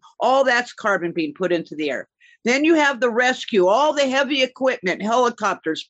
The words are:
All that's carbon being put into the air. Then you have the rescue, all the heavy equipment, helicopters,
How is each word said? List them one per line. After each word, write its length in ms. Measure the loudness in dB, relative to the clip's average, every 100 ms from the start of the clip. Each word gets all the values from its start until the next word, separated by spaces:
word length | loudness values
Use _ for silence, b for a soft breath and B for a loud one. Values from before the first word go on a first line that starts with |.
| b b
All 240 | 2 2
that's 280 | 4 0 -2
carbon 400 | -6 -2 -2 -2
being 220 | -4 -6
put 180 | -4 -2
into 240 | -2 -4 -6
the 140 | -6
air. 180 | -6 -10 _ b b -2
Then 180 | 2
you 120 | 4 4
have 260 | 2 0
the 80 | -2
rescue, 580 | 0 0 -2 -2 2 4
all 240 | 4 2
the 160 | 2 0
heavy 360 | 0 0 0
equipment, 580 | -2 0 -2 -2 -4 -4
helicopters, 840 | 0 2 0 0 -4 -4 -4 -6